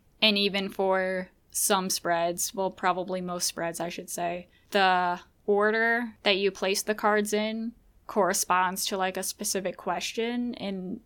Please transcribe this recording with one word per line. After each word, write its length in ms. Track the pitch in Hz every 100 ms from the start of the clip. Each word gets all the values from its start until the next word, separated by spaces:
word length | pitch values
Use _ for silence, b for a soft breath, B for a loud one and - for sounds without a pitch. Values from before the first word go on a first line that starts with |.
| _ -
and 180 | 214 202
even 300 | 202 196 196
for 600 | - 190 190 185 185 185 _ _
some 380 | - - 202 185
spreads, 640 | - 175 170 170 175 -
well, 160 | 202 190
probably 500 | 185 185 175 185 185
most 280 | 180 175 -
spreads, 320 | - 170 170
I 100 | 170
should 220 | 175 185
say, 360 | - 175 180 180 b b
the 500 | 202 190 185 180 180 - _ -
order 680 | 202 214 220 226 233 240 -
that 160 | 208 190
you 140 | 196
place 320 | 190 190 202
the 100 | -
cards 400 | 214 214 208 208
in 400 | 208 214 226 226 - _ _ -
corresponds 800 | - 180 196 - 180 185 185 -
to, 100 | 196
like, 220 | 185 185
a 60 |
specific 520 | 185 - 208 196 185 -
question, 800 | - - - - 233 240 240 -
and 460 | 196 190 180 -